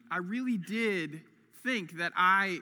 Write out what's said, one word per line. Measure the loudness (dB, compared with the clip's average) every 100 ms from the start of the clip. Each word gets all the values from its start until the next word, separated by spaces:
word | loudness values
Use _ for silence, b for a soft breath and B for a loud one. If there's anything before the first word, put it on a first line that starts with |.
| -6
I | -4
really | -4 -4 0 -2
did | -2 -2 0 0 -2 -8 -16 _ _ -10
think | -4 -4 -4 -6
that | -4 2
I, | 6 6 2 -2